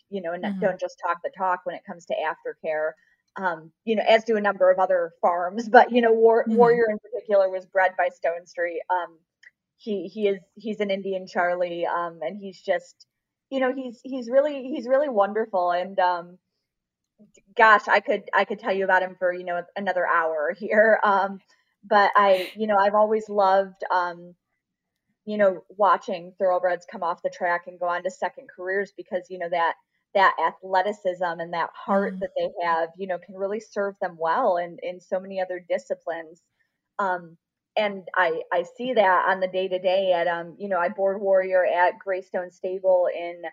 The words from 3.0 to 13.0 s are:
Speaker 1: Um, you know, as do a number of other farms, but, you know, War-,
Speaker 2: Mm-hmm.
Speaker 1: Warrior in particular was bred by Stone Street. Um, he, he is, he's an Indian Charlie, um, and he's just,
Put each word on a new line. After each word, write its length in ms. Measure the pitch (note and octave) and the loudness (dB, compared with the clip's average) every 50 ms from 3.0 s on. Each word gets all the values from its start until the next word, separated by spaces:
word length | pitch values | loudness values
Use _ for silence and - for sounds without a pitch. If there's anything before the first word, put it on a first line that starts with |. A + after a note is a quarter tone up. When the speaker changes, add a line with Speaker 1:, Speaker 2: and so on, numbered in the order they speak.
| _ _ _ _ _ _ - - | _ _ _ _ _ _ -10 -6
Speaker 1:
Um, 300 | F#3+ F3+ E3+ D#3+ D#3+ E3 _ _ _ | -6 -4 -4 -6 -10 -16 _ _ _
you 100 | A3+ A3+ | -2 -2
know, 80 | G3+ - | 0 4
as 200 | - A3 A3 A3 | 4 4 4 4
do 100 | - A3+ | 2 -2
a 60 | G#3 | 0
number 280 | G3+ G3+ G3 F#3 F#3 F#3 | 0 0 0 4 4 4
of 80 | F#3 F#3 | 4 4
other 360 | F#3 F#3 F#3 F3 E3+ E3 - _ | 2 2 2 0 -2 -4 -4 _
farms, 480 | - F#3+ F3 F3 F3+ F3+ G3 A3+ A#3 G#3+ | 0 0 0 0 -2 -4 -6 -6 0 6
but, 240 | G#3+ B3 - - A#3 | 8 8 8 6 4
you 80 | B3 | 4
know, 100 | A#3 A3+ | 4 4
War-, 320 | A3+ A3+ A3+ A3+ A3+ A#3 - | 6 6 6 6 6 4 2
Speaker 2:
Mm-hmm. 140 | A3+ A3 A3+ | 2 4 6
Speaker 1:
Warrior 300 | A#3+ A#3 A#3+ A#3+ A#3 A3 | 6 6 6 4 4 2
in 100 | G#3+ G#3+ | 0 -2
particular 500 | - - B3 G#3 G3+ G#3+ G3+ G3 F#3+ F#3+ | -6 -10 -10 -8 -4 0 2 2 2 2
was 160 | F#3 F#3 F#3+ | 0 -4 -8
bred 260 | F#3 - F#3+ F#3 F3+ F3+ - | -4 0 2 2 2 2 0
by 120 | F3+ F3+ | -2 -2
Stone 380 | F3+ - - E3+ E3+ F3 F3+ - | -2 -4 -4 -4 -4 -4 -8 -12
Street. 340 | - F3+ F3 F3 E3+ D#3+ - - | -8 -6 -4 -4 -4 -6 -4 -4
Um, 300 | F3+ F3+ E3+ E3 E3 D#3+ _ _ _ _ _ - _ _ _ _ _ _ | -4 -4 -4 -6 -10 _ _ _ _ _ _ -20 _ _ _ _ _ _
he, 320 | - A#3 G#3 G3 E3 F#3+ | -8 -6 -6 -6 -6 -8
he 180 | - A3 G#3 G3 | -6 -2 -2 0
is, 120 | G3 F#3+ - _ _ | 0 -2 -6 _ _
he's 260 | G#3 G3+ A3+ G#3 - | -14 -10 -8 -6 -4
an 100 | G#3 G3+ | -4 -4
Indian 360 | G3 G3 F#3+ G3 F#3+ F#3 F#3 F#3+ | -4 -4 -4 -6 -6 -8 -8 -6
Charlie, 580 | - G3+ F3 F3 F3+ F3+ F3+ F3 E3+ E3+ E3+ | -4 -2 -2 0 0 -2 -2 -4 -4 -4 -4
um, 340 | - - E3+ E3+ E3+ E3+ E3 | -4 -2 -4 -4 -6 -8 -8
and 160 | D#3 E3 F#3+ G#3 | -10 -10 -10 -10
he's 240 | G3 G3 F#3 - | -12 -16 -16 -10
just, 440 | - G3+ F3+ F3 F3 - _ _ | -6 -4 -4 -4 -6 -10 _ _